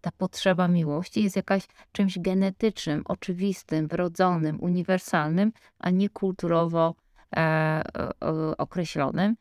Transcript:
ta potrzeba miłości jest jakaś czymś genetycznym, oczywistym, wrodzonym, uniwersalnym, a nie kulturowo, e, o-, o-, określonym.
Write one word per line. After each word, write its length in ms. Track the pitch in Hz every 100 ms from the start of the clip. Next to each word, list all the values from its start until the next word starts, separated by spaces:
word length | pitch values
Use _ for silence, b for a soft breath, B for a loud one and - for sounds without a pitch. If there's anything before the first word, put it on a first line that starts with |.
ta 100 | 175
potrzeba 560 | - 185 - 190 180 180
miłości 560 | 175 156 147 185 220
jest 120 | 208 196
jakaś 320 | - 196 - B B
czymś 280 | - 196 180
genetycznym, 840 | 175 190 190 190 220 - - 151 -
oczywistym, 800 | 185 - 175 196 185 - 160 156
wrodzonym, 720 | 170 175 170 185 175 156 156
uniwersalnym, 920 | 180 180 170 185 - 170 151 170 208 b b _
a 100 | 180
nie 200 | 185 202
kulturowo, 840 | - 190 185 170 170 170 165 165 170 _ b _ -
e, 480 | 160 156 156 156 -
o-, 340 | - - - -
o-, 300 | 160 156 -
określonym. 800 | - 185 165 160 135 170 202 226